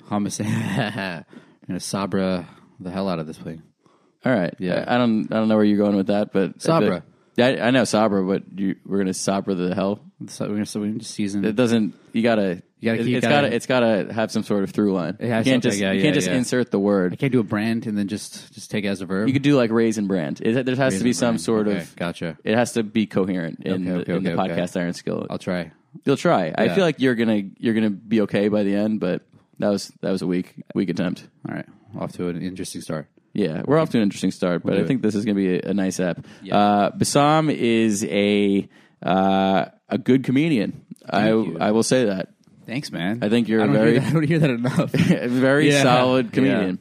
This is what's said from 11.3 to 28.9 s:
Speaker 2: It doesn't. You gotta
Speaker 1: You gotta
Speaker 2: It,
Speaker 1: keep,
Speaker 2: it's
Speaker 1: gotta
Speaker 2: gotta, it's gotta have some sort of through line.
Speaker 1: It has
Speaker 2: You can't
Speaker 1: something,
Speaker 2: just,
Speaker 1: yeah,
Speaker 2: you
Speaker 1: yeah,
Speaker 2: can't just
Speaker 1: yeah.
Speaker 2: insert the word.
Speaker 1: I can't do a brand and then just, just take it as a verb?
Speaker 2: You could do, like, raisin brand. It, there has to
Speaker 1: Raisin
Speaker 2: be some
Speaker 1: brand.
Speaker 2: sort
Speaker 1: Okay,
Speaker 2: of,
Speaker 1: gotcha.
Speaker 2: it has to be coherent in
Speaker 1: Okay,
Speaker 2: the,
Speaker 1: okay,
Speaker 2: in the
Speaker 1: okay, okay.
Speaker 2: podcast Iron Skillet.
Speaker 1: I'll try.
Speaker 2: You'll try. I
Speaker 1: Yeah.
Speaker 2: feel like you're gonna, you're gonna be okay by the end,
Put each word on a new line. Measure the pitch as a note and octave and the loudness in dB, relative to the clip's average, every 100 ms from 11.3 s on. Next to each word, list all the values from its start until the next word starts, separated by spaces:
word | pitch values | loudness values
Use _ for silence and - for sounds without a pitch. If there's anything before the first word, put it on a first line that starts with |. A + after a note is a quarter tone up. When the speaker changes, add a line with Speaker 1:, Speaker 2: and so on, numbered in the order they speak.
| G2+ | -2
Speaker 2:
It | G2 G#2+ | -2 0
doesn't. | A#2+ A#2 G#2 - - | 2 2 0 -4 -8
You | A2+ | -2
gotta | A#2 A2 G2 F2+ - _ | 2 2 0 -2 -10 _
Speaker 1:
You | A#2 | -2
gotta | A#2 | -2
Speaker 2:
It, | A#2 | 0
Speaker 1:
keep, | B2 | 0
Speaker 2:
it's | A#2 | 2
Speaker 1:
gotta | D3 C#3 | 2 2
Speaker 2:
gotta, | A#2 | 0
it's | - | 0
gotta | B2+ A#2 G#2 - | 2 4 2 0
have | G#2+ A2 | -2 -2
some | A2+ | -2
sort | G#2 G#2 | -2 -2
of | F#2+ | 0
through | - G#2 | 2 2
line. | F#2+ D#2+ G2 | 2 -2 -4
Speaker 1:
It | A#2 | -2
has | A2+ A2+ | 0 2
Speaker 2:
You | |
can't | B2+ | 2
Speaker 1:
something, | B2 | 2
Speaker 2:
just, | G2+ | 0
Speaker 1:
yeah, | G2 | 0
Speaker 2:
you | F#2+ | 2
Speaker 1:
yeah, | |
Speaker 2:
can't | G2 | 2
just | F#2+ F2+ | 2 0
Speaker 1:
yeah. | |
Speaker 2:
insert | F2 - B2 A#2+ | 0 0 0 0
the | G#2 | 0
word. | G2+ G2+ F2+ | 2 2 2
Speaker 1:
I | - | 0
can't | C#3 | 0
do | B2+ | 0
a | |
brand | G2 G#2+ A2 A2+ A2+ | 0 -2 -2 -2 -2
and | G#2 | -4
then | G2 | -2
just, | G#2 - - - | -4 -8 -16 -20
just | - - | -20 -8
take | G#2+ | -4
it | G2 | -4
as | F#2+ | -4
a | F2+ | -4
verb? | F#2+ A2+ | -2 0
Speaker 2:
You | |
could | C3+ | 2
do, | C#3 C#3+ | 4 4
like, | A#2 | 4
raisin | A2+ A2+ A2 G2 | 2 2 0 0
brand. | F#2+ D2 D2+ | -2 -2 -4
It, | A2 A#2+ | -2 -2
there | B2+ B2+ | -2 0
has | C3 | 0
to | G2 | 0
Speaker 1:
Raisin | |
Speaker 2:
be | A#2 | 0
some | A#2 A#2+ | 0 0
Speaker 1:
brand. | A2+ | 0
Speaker 2:
sort | - A2 G#2 | 0 0 0
Speaker 1:
Okay, | F#2+ | -2
Speaker 2:
of, | D#2+ - | -6 -8
Speaker 1:
gotcha. | F2 - E2+ D#2 | -8 -6 -8 -8
Speaker 2:
it | - | -2
has | A2+ A#2 | 0 0
to | A#2+ | -2
be | G#2 A2+ G#2 | -2 -2 0
coherent | G#2+ F#2+ F2+ E2 - | 0 -2 -2 -6 -8
in | - | -6
Speaker 1:
Okay, | F#2 | -4
Speaker 2:
the, | F2+ F2+ | -2 -4
Speaker 1:
okay, | - | -4
Speaker 2:
in | F2 | -4
the | F#2 | -2
Speaker 1:
okay, | E2+ F#2+ | -2 -2
okay. | F2 | -2
Speaker 2:
podcast | F2+ F#2 | -4 -4
Iron | F2 | -4
Skillet. | F2 - E2 - | -6 -6 -6 -6
Speaker 1:
I'll | F2+ | -8
try. | - F2+ E2+ - _ - | -6 -6 -8 -14 _ -8
Speaker 2:
You'll | - C3+ | -2 0
try. | F3 B2+ E2 - | 2 2 0 0
I | A2+ | 0
Speaker 1:
Yeah. | E2+ | 2
Speaker 2:
feel | |
like | F3 - | 0 2
you're | C3 A#2 | 0 2
gonna, | A2+ G#2+ G2 - | 2 0 -2 -4
you're | A#2 | -2
gonna | A2 A2 | 0 0
be | F#2+ G2+ A2 | -2 -2 0
okay | G2+ G2+ G#2 | 2 2 2
by | G#2 | 2
the | G2 G2+ | 0 0
end, | G#2+ | 0